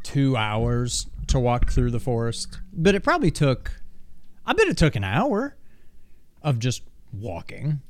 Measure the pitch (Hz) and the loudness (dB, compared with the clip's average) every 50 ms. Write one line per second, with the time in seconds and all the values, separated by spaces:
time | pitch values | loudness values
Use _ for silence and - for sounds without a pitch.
0 | - - - 143 139 135 131 113 107 107 107 110 117 120 120 120 123 120 - - | -6 -2 0 2 2 2 2 2 0 0 0 0 0 2 2 0 0 -2 -4 -4
1 | - - - - - - - 135 120 120 120 123 - - - 135 123 120 117 117 | -6 -8 -8 -4 0 2 2 4 4 2 2 2 2 2 4 4 2 2 0 0
2 | - 131 120 113 117 117 - - - - - - - - - 165 160 196 196 202 | 0 0 0 0 0 -2 -2 -4 -6 -8 -10 -10 -10 -8 -4 2 4 4 4 4
3 | - 285 339 339 240 160 - - 151 135 123 - - - - - - - - - | 4 2 2 4 4 2 2 4 4 2 2 0 -2 -6 -8 -8 -8 -10 -10 -10
4 | - - - - - - - - - 226 269 403 440 359 - - 170 147 - 107 | -12 -12 -12 -12 -12 -14 -14 -6 -4 0 4 4 4 4 4 4 4 4 4 2
5 | 98 95 104 147 262 294 214 208 269 285 - - - - - - - - - - | -2 0 0 2 2 2 0 0 -2 -4 -6 -12 -18 -18 -18 -18 -18 -18 -16 -16
6 | - - - - - - - - - 151 131 113 117 127 - - - - - - | -16 -16 -18 -20 -20 -20 -18 -4 0 0 0 2 0 0 -2 -2 -6 -14 -16 -18
7 | - - - 98 110 95 87 82 - - - - - 151 151 135 - | -16 -14 -12 -10 -8 -8 -8 -8 -10 -10 -10 -6 -4 -2 -2 -4 -6